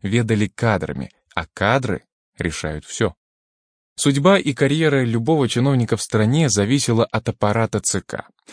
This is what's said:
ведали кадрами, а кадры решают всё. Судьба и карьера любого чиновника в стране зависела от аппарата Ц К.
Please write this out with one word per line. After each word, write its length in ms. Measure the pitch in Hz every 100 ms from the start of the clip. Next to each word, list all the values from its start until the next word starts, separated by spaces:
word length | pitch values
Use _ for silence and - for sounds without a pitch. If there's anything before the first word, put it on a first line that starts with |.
ведали 460 | 98 117 113 107 104
кадрами, 640 | - 117 95 87 69 - _ _
а 120 | - 82
кадры 580 | - 98 131 113 87 _ _ _ _
решают 480 | 85 - 78 76
всё. 300 | - - 101 - _ _ _ _ _ _ _ -
Судьба 400 | 143 139 170 196
и 140 | 151
карьера 500 | 123 139 156 156 139
любого 460 | 120 113 117 160 120
чиновника 480 | 120 139 131 113 113
в 60 |
стране 480 | - 107 107 151 147
зависела 560 | 101 101 139 123 113 113
от 200 | 110 -
аппарата 500 | - 104 113 110 104
Ц 220 | - 95
К. 260 | - - - _ -